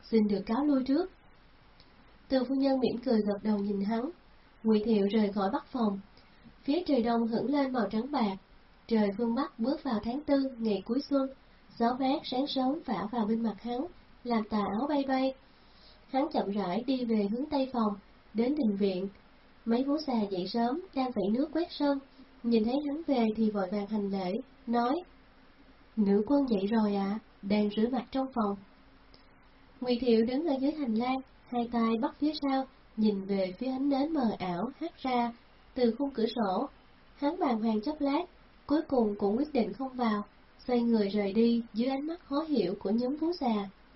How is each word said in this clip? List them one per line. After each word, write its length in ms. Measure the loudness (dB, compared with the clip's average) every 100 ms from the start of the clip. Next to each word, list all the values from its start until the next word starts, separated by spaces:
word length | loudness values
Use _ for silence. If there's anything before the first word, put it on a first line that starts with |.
xin 240 | 0 2 2
được 140 | 0 -2
cáo 200 | -2 2
lui 180 | 2
trước." 280 | 2 0 0 -8 -20 -20 -20 -20 -20 -20 -20 -20 -20 -18 -2
Từ 140 | 0
phu 120 | 0 0
nhân 240 | 2 2
mỉm 180 | 0 0 0
cười 160 | 2
gật 220 | 2 0
đầu 140 | 0 0
nhìn 240 | 0 -2
hắn. 280 | -2 -2 -4 -8 -18 -20 -20 -6
Ngụy 180 | 2 2 4
Thiệu 220 | 4 4
rời 200 | 4 2
khỏi 180 | 0 -2
Bắc 140 | -2 -4
phòng. 320 | -2 -2 -2 -10 -20 -20 -20 -20 -12
Phía 200 | -2 -2 2
trời 180 | 2
đông 240 | 2 2 0
hửng 240 | -2 0
lên 220 | 0 0
màu 140 | 0 -2
trắng 220 | -2 -2
bạc. 260 | 0 0 -2 -10 -20 -20 -16 -2
Trời 220 | 2 2 0
phương 180 | -2 0
Bắc 240 | -2 -2
bước 240 | -2 -2
vào 160 | -2 -4
tháng 180 | -2 -4
tư, 300 | 0 2 0 -2
ngày 240 | -2 -2 -2
cuối 160 | -4 0
xuân. 180 | 0 -2 -6 -20 -20 -14 -2
Gió 200 | 0 0
mát 220 | 0 0
sáng 240 | -2 -4 -2
sớm 320 | 0 0 -2 -4
phả 220 | -4 -4
vào 140 | -2 0
bên 180 | 0
mặt 120 | -2 -4
hắn, 240 | -6 -6 -6 -10 -20 -14
làm 200 | -4 -2 0
tà 80 | -2
áo 300 | -2 -2 -2
bay 140 | 0 0
bay. 260 | 0 0 -4 -14 -20 -20 -20 -20 -20 -6
Hắn 200 | -2 0
chậm 160 | 0 -2
rãi 340 | -2 -2 -2 -2
đi 180 | -2 0
về 220 | 2 2
hướng 140 | -2 -2
Tây 240 | 0 0
phòng, 200 | 0 -2 -2 -12 -20 -10
đến 220 | -2 0 2
đình 200 | 0 2
viện. 320 | 0 0 -6 -10 -20 -20 -20 -10 -2
Mấy 180 | 0
vú 140 | 2 -2
già 240 | 0 -2 0
dậy 180 | -2 -4
sớm, 340 | 0 0 -2 -6 -4
đang 160 | -4
vẩy 180 | -2 0
nước 180 | 0 0
quét 140 | -2 -4
sân. 280 | -2 0 0 -4 -20 -20 -6
Nhìn 200 | 2 2
thấy 120 | 4 0 -2
hắn 140 | -4 0
về 180 | 2 2 2
thì 160 | 0
vội 160 | 0 -2
vàng 160 | -4 -2
hành 220 | -2 -2
lễ, 240 | -2 -2 -4 -6 -12 -2
nói, 360 | 0 2 -2 -6 -20 -20 -20 -20 -20 -20 -20 -10 0
"Nữ 280 | 4 4 4
quân 220 | 2 2
dậy 180 | 0 2
rồi 280 | 2 2 0
ạ, 240 | -2 -4 -8 -10
đang 280 | 0 2 2 2
rửa 120 | 0
mặt 180 | 0 -4
trong 160 | -4 -4
phòng." 220 | -2 -2 -4 -10 -20 -20 -20 -20 -20 -20 -20 -20 -20 -20 -8
Ngụy 160 | -2 0
Thiệu 240 | 4 4 4
đứng 200 | 2 0
ở 100 | 0
dưới 120 | 0
hành 240 | 0 -2 0
lang, 260 | 0 -2 -6 -18 -8
hai 220 | -4 -2
tay 200 | 0 0 0
bắt 140 | -2 -2
phía 120 | -2 -2
sau, 240 | -2 -2 -2 -10 -12 0
nhìn 280 | 0 0 -2
về 280 | -2 -2 -4
phía 100 | -6
ánh 220 | -2 0
nến 240 | 0 0
mờ 220 | 0 0 -2
ảo 300 | -4 -4 -4 -6
hắt 180 | -10 -6
ra 360 | -2 0 0 -4 -20 -20 -12
từ 220 | 0 0 2
khung 140 | -4
cửa 140 | -2 -2 0
sổ. 340 | 0 0 -4 -10 -20 -20 -20 -4
Hắn 240 | -2 0
bàng 220 | 0 0
hoàng 200 | 0 0
chốc 200 | -2 -2
lát, 220 | 0 -2 -4 -10 -20 -12 0
cuối 160 | 0 2
cùng 280 | 2 2 2
cũng 180 | 0 0
quyết 160 | 0
định 200 | 0 -2
không 200 | -4 -8
vào, 300 | -2 0 0 -4 -14 -20 -14 -2
xoay 140 | 2
người 280 | 4 4 2
rời 240 | 2 0
đi 300 | 4 4 4 -2
dưới 160 | -2 -2
ánh 180 | -2 -4
mắt 120 | -8
khó 180 | -6 -4
hiểu 340 | 0 0 0 -2
của 100 | -2
nhóm 260 | 0 0 -2
vú 180 | -2
già. 360 | -2 -2 -2 -4 -12 -20